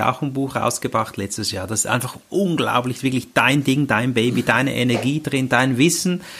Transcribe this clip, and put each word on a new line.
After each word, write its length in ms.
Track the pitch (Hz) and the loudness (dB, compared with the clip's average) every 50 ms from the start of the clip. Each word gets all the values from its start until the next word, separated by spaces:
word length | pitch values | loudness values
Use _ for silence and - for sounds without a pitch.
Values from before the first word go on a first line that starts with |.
| 107 | 0
ja 40 | 127 | 0
auch 120 | 127 - 151 | 0 -2 -4
ein 100 | 139 131 | -4 -2
Buch 220 | 135 139 135 - | -4 -4 -4 -2
rausgebracht 600 | 117 - 120 120 - - 120 - 110 110 - - | -2 -2 -2 -2 -2 -4 -2 -2 -2 -2 -4 -6
letztes 360 | - 98 98 - - 104 - | -8 -8 -6 -6 -6 -6 -6
Jahr. 160 | - 95 92 | -6 -6 -6
Das 140 | 98 110 101 | -4 -4 -2
ist 40 | - | -2
einfach 320 | - 117 127 120 123 - - - _ | 0 -2 -2 -2 -4 -10 -14 -10 _
unglaublich, 720 | - 175 202 175 170 143 123 110 113 123 123 127 123 - - | 0 0 2 2 2 0 0 0 0 0 0 -2 -2 -2 -2
wirklich 300 | 131 127 127 - - - | 0 0 -2 -2 -2 0
dein 280 | 135 117 123 135 147 135 | 2 4 4 4 4 2
Ding, 220 | - 131 143 147 | 2 2 2 2
dein 300 | 117 110 107 120 131 120 | 2 2 2 0 0 2
Baby, 260 | 117 110 123 123 123 | 2 2 2 2 0
deine 320 | 117 - 113 120 131 139 - | 2 2 2 2 2 0 0
Energie 460 | - 123 123 120 110 113 131 143 151 | 0 0 0 0 0 0 0 -2 -2
drin, 260 | 151 139 139 135 131 | -2 -2 -2 -2 0
dein 300 | 123 123 120 127 131 127 | 2 2 2 2 2 4
Wissen. 440 | 117 143 170 170 - - 180 180 180 - - - | 4 4 4 4 2 0 -2 -2 -2 -6 -12 -12